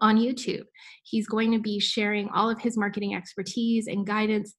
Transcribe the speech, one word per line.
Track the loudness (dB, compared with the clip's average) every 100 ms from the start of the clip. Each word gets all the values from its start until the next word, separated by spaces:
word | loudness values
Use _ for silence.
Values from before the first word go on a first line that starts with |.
on | 4 6
YouTube. | 4 0 -4 -6 -8 -20 -20 -20
He's | -6 -4 -2
going | 0 2
to | 2
be | 0 -2
sharing | 0 0 0 0 -2
all | 0 0
of | 0
his | -2 0
marketing | -2 -2 -4 -6
expertise | -8 -10 -6 -2 0 0 0
and | -4 -2
guidance | 0 2 0 -2